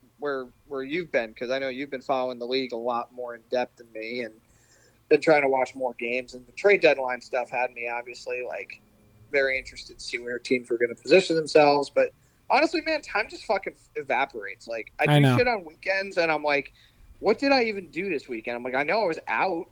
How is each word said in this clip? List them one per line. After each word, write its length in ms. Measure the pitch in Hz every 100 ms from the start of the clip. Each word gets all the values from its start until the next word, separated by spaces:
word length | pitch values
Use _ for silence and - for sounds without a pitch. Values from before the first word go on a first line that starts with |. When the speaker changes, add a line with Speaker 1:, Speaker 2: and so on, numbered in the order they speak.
| _ _
Speaker 1:
where, 280 | 143 135 127 _ _
where 160 | 135
you've 280 | 135 165 160
been, 220 | 135 110
'cause 180 | 110 120
I 80 | 135
know 80 | 135
you've 240 | 127 139
been 100 | 131
following 380 | 127 135 127 123
the 80 | 120
league 240 | 131 127
a 60 | 117
lot 360 | 120 120 117
more 220 | 123 120 117
in 60 | _
depth 240 | 127 123 _
than 160 | 117
me, 300 | 110 110 123
and 120 | 113 110 _ _ _ _ _ _ _
been 120 | 151
trying 200 | 160 147
to 80 | 139
watch 260 | 135 127 135
more 180 | 127 120
games. 380 | 120 123 127
And 140 | 127 -
the 60 |
trade 280 | - 202 190
deadline 380 | 160 135 127 123
stuff 300 | - 131 120
had 240 | 127 123
me, 160 | 120 120
obviously, 540 | 117 120 120 - 127 123
like, 340 | 90 95 - _ _ _ _ -
very 240 | 143 135 131
interested 400 | 131 - - -
to 60 |
see 160 | - 120
where 200 | 120 123
teams 300 | - 127 120
were 80 | 117
gonna 180 | 117 117
position 400 | 127 180 185 160
themselves. 540 | 151 156 147 143 139
But 240 | 135 127 - _ _ _
honestly, 300 | 247 320 330
man, 200 | 302 302
time 260 | - 202 -
just 180 | 349 -
fucking 280 | 220 - - _ 151
evaporates. 720 | 135 123 139 117 98 95 -
Like, 260 | 113 107 -
I 120 | 156
Speaker 2:
I 40 | 147
Speaker 1:
do 60 |
Speaker 2:
know. 160 | 139 123
Speaker 1:
shit 100 | 247
on 180 | 220 165
weekends, 520 | - 190 196 196 190
and 140 | 165
I'm 120 | 151
like, 280 | 147 143 - _ _ _ - -
"What 200 | 170 233
did 120 | 277
I 120 | 269
even 260 | 226 196 170
do 200 | 143 196
this 200 | 143 -
weekend?" 260 | 113 120 120
I'm 80 |
like, 120 | 123 127
"I 80 |
know 180 | 147 208
I 40 | 196
was 120 | 160 -
out 380 | 110 180 170 -